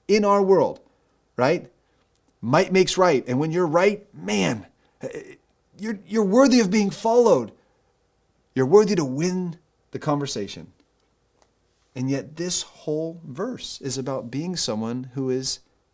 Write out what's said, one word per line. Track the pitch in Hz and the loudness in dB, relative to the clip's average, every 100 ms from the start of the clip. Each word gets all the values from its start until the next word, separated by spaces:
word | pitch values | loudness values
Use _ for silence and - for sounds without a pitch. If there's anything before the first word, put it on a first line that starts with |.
| - | 0
in | 214 | 2
our | 208 202 | 4 2
world, | 190 185 110 - _ _ _ _ _ - | 4 4 2 -2 _ _ _ _ _ -2
right, | 131 170 - _ _ _ _ _ _ _ | 0 0 -4 _ _ _ _ _ _ _
might | 110 151 185 | 0 2 4
makes | 185 180 175 | 2 2 2
right. | 180 139 - | 2 2 0
And | 127 | -2
when | 160 | -2
you're | 165 175 | -2 0
right, | 160 196 208 - | 2 2 0 -8
man, | 151 180 208 175 113 - _ _ _ - - - - _ _ _ - | -14 -6 -2 -2 -2 -10 _ _ _ -14 -14 -16 -20 _ _ _ -12
you're, | 214 202 175 | -10 -8 -4
you're | 220 | -2
worthy | 202 226 277 240 | 2 4 6 6
of | 196 | 4
being | 214 202 | 2 0
followed. | - 226 240 233 151 110 - _ _ _ _ _ _ _ _ _ | -2 0 4 6 4 2 -12 _ _ _ _ _ _ _ _ _
You're | - 131 | -2 4
worthy | 196 208 | 6 6
to | 196 139 | 2 -2
win | 131 180 185 180 160 _ _ _ | -2 -4 -4 -6 -10 _ _ _
the | - | -8
conversation. | - 143 139 113 98 - 78 _ _ _ _ _ _ _ _ _ _ _ _ | -4 -2 -4 -6 -8 -12 -18 _ _ _ _ _ _ _ _ _ _ _ _
And | 127 131 | -8 -4
yet | 139 - 156 | -4 -6 -10
this | 175 175 | -6 -6
whole | - - - 151 165 170 | -8 -12 -6 -6 -6 -10
verse | 165 131 226 247 - - | -14 -10 -8 -8 -14 -12
is | 139 127 | -8 -6
about | 135 135 117 | -6 -8 -8
being | 131 170 175 | -8 -6 -6
someone | - 110 113 123 131 | -4 -4 -6 -8 -10
who | 127 131 | -6 -4
is | 127 131 - _ _ _ | -4 -6 -10 _ _ _